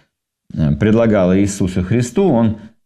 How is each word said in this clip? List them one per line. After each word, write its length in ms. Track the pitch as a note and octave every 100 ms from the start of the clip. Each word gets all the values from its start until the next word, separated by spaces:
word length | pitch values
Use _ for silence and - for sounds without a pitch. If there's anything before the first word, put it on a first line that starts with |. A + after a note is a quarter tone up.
| _ _ _ _ -
э, 220 | - D2+ C#2+
предлагал 580 | G#2+ A2 A#2 G#2 F2+ F#2+
Иисусу 480 | G2 - F#2+ F#2
Христу, 460 | F2 A#2 A#2+ - G3
он 280 | A#2+ A2+ G#2+ - _